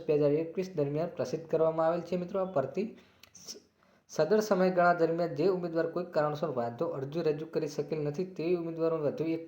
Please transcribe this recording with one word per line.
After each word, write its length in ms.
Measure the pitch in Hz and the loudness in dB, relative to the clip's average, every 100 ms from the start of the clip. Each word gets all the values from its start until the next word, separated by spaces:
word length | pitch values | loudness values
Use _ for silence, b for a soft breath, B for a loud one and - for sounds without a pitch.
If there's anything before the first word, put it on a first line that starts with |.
| - | 2
બે 60 | 147 | 4
હજાર 140 | 143 | 4
એકવીસ 380 | 151 165 196 185 147 | 4 0 -4 -4 -2
દરમિયાન 400 | 143 147 170 - | 0 0 -4 -4
પ્રસિદ્ધ 320 | 120 160 - | -4 -4 -2
કરવામાં 400 | 156 160 160 160 | 2 4 4 2
આવેલ 140 | 170 | 0
છે. 140 | 170 180 | -2 -4
મિત્રો, 200 | 175 190 | -2 -4
આ 100 | 185 | 0
ભરતી 360 | 147 131 185 220 B B B B | 0 -2 -4 -6 B B B B
સ-, 260 | - - - - b b b _ | -20 -18 -18 -20 b b b _
સદર 280 | - 156 214 | -2 2 2
સમયગાળા 540 | 214 185 185 180 175 | 4 2 4 6 4
દરમિયાન 420 | 165 165 165 165 147 | 6 2 2 0 2
જે 120 | 185 | 2
ઉમેદવાર 400 | 180 175 165 156 | 2 0 -2 -2
કોઈ 180 | 175 180 | -4 -2
કારણસર 460 | 156 151 147 160 | 0 0 0 -2
વાંધો 340 | 131 - 117 170 | -2 -4 -2 -4
અરજી 360 | 143 135 165 | -4 -4 -2
રજૂ 240 | 156 147 160 | 0 -2 -4
કરી 220 | 160 147 | -4 -4
શકેલ 320 | - 156 156 | -4 -4 -2
નથી, 260 | 147 147 185 | -2 -4 -6
તેવી 300 | - 165 175 | -4 0 0
ઉમેદવારોને 480 | 165 165 165 160 | -2 -2 0 2
વધુ 200 | 143 - | 0 0
એક 200 | 165 160 | -2 -2